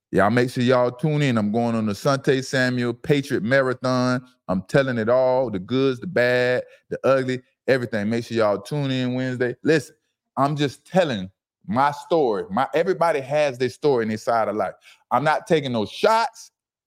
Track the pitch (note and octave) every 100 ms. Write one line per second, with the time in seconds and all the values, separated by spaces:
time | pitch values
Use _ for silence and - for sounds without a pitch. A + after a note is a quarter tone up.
0 | _ F2+ G2 A#2+ B2+ B2+ B2 B2+ B2 A#2+
1 | D#3+ D3 C#3+ A#2 G#2 A2 A#2 A2+ A2 G2+
2 | D3 C3+ D3+ C3+ B2+ C3+ B2+ B2 A#2+ A#2
3 | - D3 C3+ A#2 G#2 C#3 C3 B2 C3 B2+
4 | B2+ B2+ B2+ _ - F#2+ - D3+ C3 A#2+
5 | A2 B2+ C3 B2+ B2+ G2 G2 B2+ C3+ B2
6 | G2 F#2 B2 B2 B2 B2 - - _ E2+
7 | A#2+ C3+ B2+ B2+ _ _ - C3 A#2+ A2
8 | G2+ A#2 A2+ A2+ G#2+ G2 - D3 C#3 C3
9 | B2+ B2+ C3 B2 B2 - C3+ D#3 - _
10 | _ _ _ - D3+ D3 C#3+ - _ F3+
11 | E3 G#2+ F#2 _ _ _ - A2+ C#3+ C#3+
12 | - E3+ C3 G2+ F2+ G2 C3 D3+ F3+ E3+
13 | E3+ D3+ B2+ D3 D3 B2 B2+ - D3+ B2+
14 | A2 A2 - A#2 G#2 G#2 F2+ - - -
15 | _ A#2+ D3+ D3+ - D#3+ C#3 A#2 G2+ -
16 | G3+ A3+ A3+ - - _ _ _